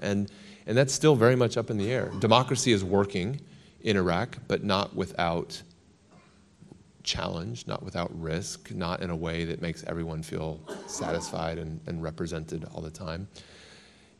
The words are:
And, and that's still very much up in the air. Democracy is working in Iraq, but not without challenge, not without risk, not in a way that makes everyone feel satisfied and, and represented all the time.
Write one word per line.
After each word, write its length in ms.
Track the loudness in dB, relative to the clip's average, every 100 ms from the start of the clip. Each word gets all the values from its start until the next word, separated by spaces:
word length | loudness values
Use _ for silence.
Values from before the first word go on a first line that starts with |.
And, 280 | 0 0 -2 -8 -20 -14 0
and 100 | 4
that's 160 | 4
still 220 | 6 6 8
very 200 | 8 6
much 220 | 4 2
up 140 | -2
in 60 | 0
the 140 | 0
air. 200 | 0 -2 2
Democracy 520 | 8 8 6 2 4
is 120 | 4
working 580 | 6 4 4 0 -2 -4 -10 -20 -20 -6
in 160 | 0 2
Iraq, 400 | 4 2 0 -6 -2
but 160 | -2
not 320 | 2 2 2 -2
without 640 | -4 0 0 0 -4 -12 -16 -20 _ _ _ -20 -20 _ _ -20 -20 -20 -20 _
challenge, 640 | -6 -2 -2 -4 -6 -8 -6
not 160 | -8
without 300 | -6 -4 -4 -4
risk, 480 | -4 -4 -6 -10 -10 -6
not 260 | -4 -2
in 80 | -4
a 60 | -4
way 300 | -2 -2 -4
that 140 | -4
makes 240 | -4 -6 -6
everyone 360 | -6 -4 -6
feel 400 | -6 -6 -6 -8 -10 -12 -10
satisfied 720 | -6 -2 -2 -4 -4 -4 -4
and, 220 | -6 -8 -6
and 160 | -6
represented 600 | -6 -4 -4 -4 -6 -8 -8 -10
all 60 |
the 100 | -10
time. 360 | -8 -8 -6 -8 -14 -20 -20 -20 -20 -20 -20 -20